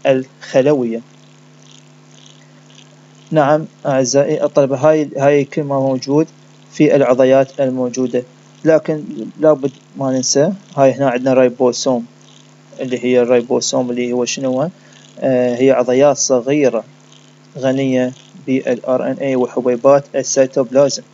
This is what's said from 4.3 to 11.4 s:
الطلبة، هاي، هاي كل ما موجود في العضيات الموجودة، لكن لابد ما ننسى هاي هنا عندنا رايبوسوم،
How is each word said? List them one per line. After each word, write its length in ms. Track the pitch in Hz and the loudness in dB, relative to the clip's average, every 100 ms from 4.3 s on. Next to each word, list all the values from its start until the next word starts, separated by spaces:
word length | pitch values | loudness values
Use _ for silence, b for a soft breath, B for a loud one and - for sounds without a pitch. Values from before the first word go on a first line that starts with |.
| 151 | -2
الطلبة، 320 | 143 151 139 131 | -2 0 0 2
هاي، 340 | 151 156 143 135 | 2 2 0 0
هاي 260 | 139 147 | 2 2
كل 200 | 139 - | 0 -4
ما 160 | 143 139 | -4 -2
موجود 480 | 135 131 131 143 160 - - _ _ | -2 -4 -2 -2 -2 -8 -20 _ _
في 240 | - 151 143 | 0 2 4
العضيات 640 | 123 127 131 135 135 - | 2 4 4 4 2 -2
الموجودة، 640 | 135 127 123 123 127 123 123 - - _ 151 | -4 -2 -6 -4 -4 -4 -8 -18 -20 _ 0
لكن 380 | 160 - 156 147 - 107 - | 2 0 -8 -8 -12 -12 -2
لابد 320 | 156 147 135 131 _ - | 2 2 -2 -8 _ -8
ما 140 | 135 | -4
ننسى 420 | 131 127 143 156 196 - - | -4 -2 0 0 -2 -10 0
هاي 160 | 135 | 2
هنا 180 | 120 139 | 2 -2
عندنا 240 | 123 131 | -2 0
رايبوسوم، 720 | 131 | 2